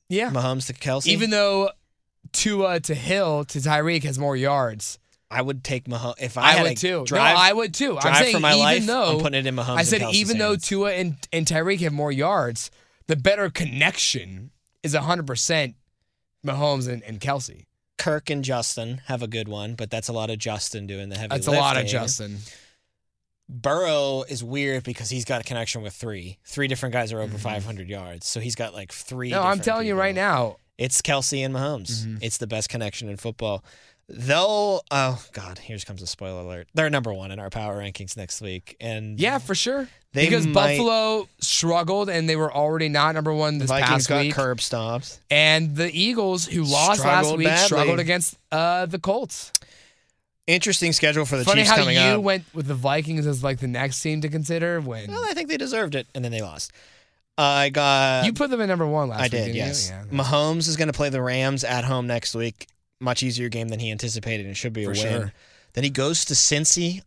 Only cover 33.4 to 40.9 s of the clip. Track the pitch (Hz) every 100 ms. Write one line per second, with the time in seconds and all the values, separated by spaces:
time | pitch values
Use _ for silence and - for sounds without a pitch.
33.4 | 110 101 - - _ _ - - 123 156
34.4 | 196 208 208 190 - 139 131 123 - -
35.4 | 92 87 - 107 - 95 90 - 95 92
36.4 | 90 90 85 160 156 143 117 98 98 98
37.4 | 98 113 107 101 101 98 95 - 92 -
38.4 | 104 92 - - 113 110 107 107 208 277
39.4 | - 190 240 277 262 - _ 135 160 185
40.4 | 160 147 147 143 233